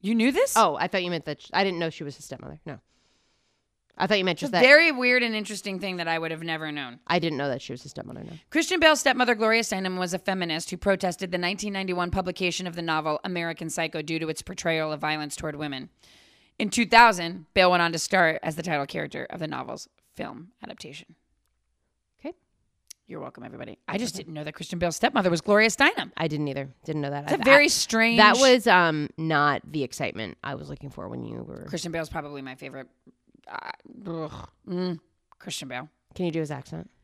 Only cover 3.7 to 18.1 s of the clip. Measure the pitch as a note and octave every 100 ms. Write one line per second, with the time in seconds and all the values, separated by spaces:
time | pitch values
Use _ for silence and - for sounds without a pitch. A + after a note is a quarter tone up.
3.7 | _ _ _ F3+ G#3 F#3 E3 C#4+ F#3 B3+
4.7 | D4 E4 B3+ B3 B3 A#3 A3 G3+ G#3 G3+
5.7 | F#3+ G3 F3+ E3 E3 D#3+ D#3+ E3 D#3+ D#3
6.7 | D3 C3 A#2+ _ F3 E3 C#3+ C#3+ C3 -
7.7 | B2 C#3+ - - - - D#3+ _ D#4 -
8.7 | F4+ D#4+ D4+ C#4 B3 B3 A3 A3 A3+ A3+
9.7 | F#3+ F#3+ F#3 F3+ F3+ - F#3+ F3 D#3+ -
10.7 | F3+ G3+ F#3+ F#3 E3+ F#3 F3+ F3 F#3+ G#3
11.7 | G3 F#3+ F3+ F3 F#3+ F#3 F3 F3+ E3 F#3
12.7 | E3+ E3 D#3 D#3 D3+ - F3 E3+ E3 E3
13.7 | D#3+ E3 D#3+ D3+ D#3+ D#3+ D#3 - - E3+
14.7 | D#3+ D#3 D3+ D3+ D#3 D3 - D#3+ D3 D3+
15.7 | C3+ - _ _ _ _ _ _ _ G#3+
16.7 | A#3 G#3 A#3 A#3 F3+ E3+ F#3 D#3+ - F3+
17.7 | F3+ E3+ E3 -